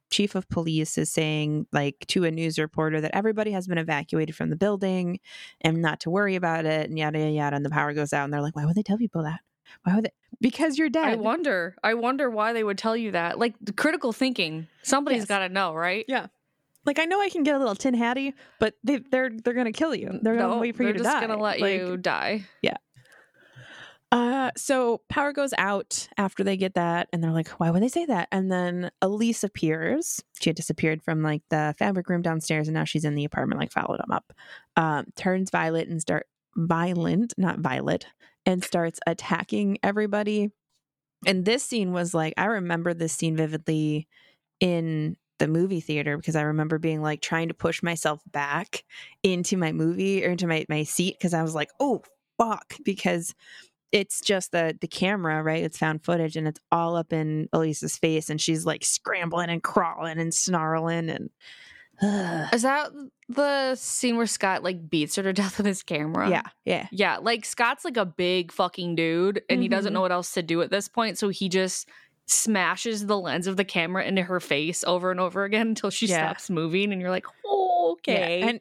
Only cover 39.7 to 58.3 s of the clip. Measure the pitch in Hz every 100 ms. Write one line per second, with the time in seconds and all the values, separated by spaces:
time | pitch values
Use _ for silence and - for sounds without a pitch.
39.7 | 196 196 208 208 208 208 208 208 - _
40.7 | _ _ _ _ _ 185 185 185 254 -
41.7 | 233 185 180 175 170 156 - 196 214 175
42.7 | 170 170 170 160 - 165 160 156 156 -
43.7 | 156 151 151 - _ - _ _ - 185
44.7 | 170 165 156 156 - _ - 151 160 190
45.7 | 175 156 151 147 147 160 156 151 156 156
46.7 | 160 160 156 151 151 - 165 165 - 165
47.7 | - 170 170 156 147 - 147 143 151 202
48.7 | - - - - - 190 180 175 190 160
49.7 | 160 160 180 190 196 175 175 175 160 -
50.7 | 151 151 - 180 - 180 170 160 156 147
51.7 | - 277 214 - _ _ - 226 208 -
52.7 | - 240 190 190 175 170 - - - -
53.7 | _ _ 208 196 - - 190 - 175 160
54.7 | - 170 - 190 202 160 156 156 160 165
55.7 | - 160 156 - 170 160 160 156 156 -
56.7 | 170 170 170 160 160 156 156 156 160 160
57.7 | 151 156 - 165 156 160